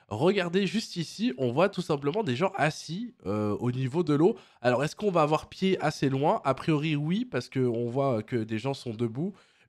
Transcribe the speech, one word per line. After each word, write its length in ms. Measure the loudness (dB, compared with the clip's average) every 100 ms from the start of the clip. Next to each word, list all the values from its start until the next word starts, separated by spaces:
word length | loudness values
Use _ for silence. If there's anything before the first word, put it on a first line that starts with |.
| -8
Regardez 580 | 0 2 2 2 2 0
juste 300 | 0 -4 -6
ici, 380 | -8 -2 -2 0
on 160 | 0
voit 160 | 2 2
tout 140 | 2
simplement 400 | -2 -2 0 -2
des 140 | -2 0
gens 160 | 0 0
assis, 580 | -2 -2 -8 -10 -10 -10 -4
euh, 280 | -2 0 0
au 120 | -2
niveau 320 | -2 -2 0
de 120 | 2
l'eau. 240 | 4 4 2 -8 _
Alors, 200 | 2 2
est-ce 140 | 0 -2
qu'on 140 | 0
va 100 | 4
avoir 300 | 4 2 0
pied 280 | -2 0 2
assez 260 | 0 0 0
loin ? 320 | 2 2 2
A 100 | 0
priori, 420 | -2 0 0 2 0
oui, 300 | 0 -2 -2
parce 240 | -4 -4
qu'on 400 | 0 0 0 -2
voit 320 | 0 0 0
que 140 | 0 -2
des 220 | -2 -2
gens 140 | -4
sont 220 | -6 -6
debout. 400 | -4 -4 -2 -6 -6 _ _